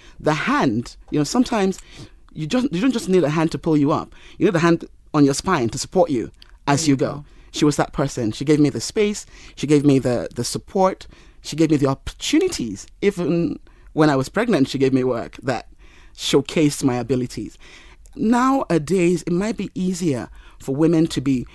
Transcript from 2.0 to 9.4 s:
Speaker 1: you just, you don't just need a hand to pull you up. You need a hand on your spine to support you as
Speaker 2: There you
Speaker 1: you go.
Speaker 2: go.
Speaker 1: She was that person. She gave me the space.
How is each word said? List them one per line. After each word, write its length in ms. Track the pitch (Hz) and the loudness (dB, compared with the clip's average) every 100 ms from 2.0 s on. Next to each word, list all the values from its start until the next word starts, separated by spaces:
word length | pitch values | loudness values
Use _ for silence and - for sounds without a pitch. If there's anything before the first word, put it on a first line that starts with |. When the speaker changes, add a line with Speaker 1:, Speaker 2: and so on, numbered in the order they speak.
| - - - | -20 -20 -18
Speaker 1:
you 160 | - 156 | -10 -4
just, 240 | 247 240 | -2 -2
you 80 | 170 | 0
don't 100 | 262 | 0
just 180 | 226 - | 0 0
need 140 | 185 | 2
a 80 | 143 | 2
hand 220 | 160 156 | 0 -2
to 60 | 143 | -2
pull 180 | - 156 | 0 2
you 160 | 139 | 2
up. 200 | 147 - - - - | 0 -4 -16 -16 -2
You 80 | 190 | 0
need 100 | 170 | 2
a 20 | |
hand 260 | 170 - - - - | 2 0 -2 -20 -4
on 100 | 151 | 2
your 100 | 143 | 4
spine 340 | 139 - 170 117 | 2 -2 0 -2
to 100 | 139 | -4
support 320 | - 190 - | -2 2 2
you 220 | 127 95 - - - - | 0 -6 -12 -20 -8 0
as 140 | 143 | 0
Speaker 2:
There 60 | 156 | 2
you 40 | |
Speaker 1:
you 20 | 135 | 2
go. 160 | 123 | 0
Speaker 2:
go. 120 | 139 147 - - | -6 -14 -20 -12
Speaker 1:
She 120 | - | 0
was 120 | 147 147 | 2 2
that 160 | 151 | -2
person. 400 | - 139 - 113 | -2 -4 -2 -4
She 120 | - | -2
gave 140 | 143 151 | 2 4
me 120 | 147 | 4
the 100 | 120 | 0
space. 440 | - - 208 208 - - | -4 0 0 -2 -10 -20